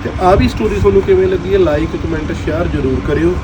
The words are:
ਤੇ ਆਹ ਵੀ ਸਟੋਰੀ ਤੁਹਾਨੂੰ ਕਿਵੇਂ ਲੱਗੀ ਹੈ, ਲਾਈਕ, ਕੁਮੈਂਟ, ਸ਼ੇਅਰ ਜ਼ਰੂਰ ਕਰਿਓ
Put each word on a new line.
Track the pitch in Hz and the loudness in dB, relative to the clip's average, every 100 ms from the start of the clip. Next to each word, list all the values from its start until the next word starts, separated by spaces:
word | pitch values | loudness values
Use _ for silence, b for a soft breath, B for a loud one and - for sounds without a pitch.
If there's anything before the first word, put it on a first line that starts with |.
ਤੇ | - - | -6 0
ਆਹ | 185 202 | 2 4
ਵੀ | 247 | 2
ਸਟੋਰੀ | - 214 | 0 -2
ਤੁਹਾਨੂੰ | 208 196 196 | 2 4 2
ਕਿਵੇਂ | 190 185 190 | 4 2 2
ਲੱਗੀ | 185 180 | 0 0
ਹੈ, | 196 | 2
ਲਾਈਕ, | 170 151 160 147 | 2 0 -2 -4
ਕੁਮੈਂਟ, | 160 160 151 165 | -4 -4 -4 -6
ਸ਼ੇਅਰ | 156 151 - | -4 -2 -2
ਜ਼ਰੂਰ | 151 131 127 - | -2 -2 -2 -2
ਕਰਿਓ | 147 165 180 | 0 0 0